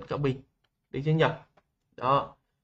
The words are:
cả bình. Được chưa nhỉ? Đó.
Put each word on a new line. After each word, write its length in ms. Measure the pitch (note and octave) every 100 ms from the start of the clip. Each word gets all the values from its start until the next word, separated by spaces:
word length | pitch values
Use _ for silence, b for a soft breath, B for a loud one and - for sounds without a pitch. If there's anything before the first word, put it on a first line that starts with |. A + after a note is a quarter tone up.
| -
cả 100 | B2+
bình. 240 | C#3+ C3 - _ _ _ _
Được 120 | C3+ D3
chưa 80 |
nhỉ? 120 | D#3+ D#3 - - _ _ _ _ -
Đó. 400 | B2+ C#3 - - _ _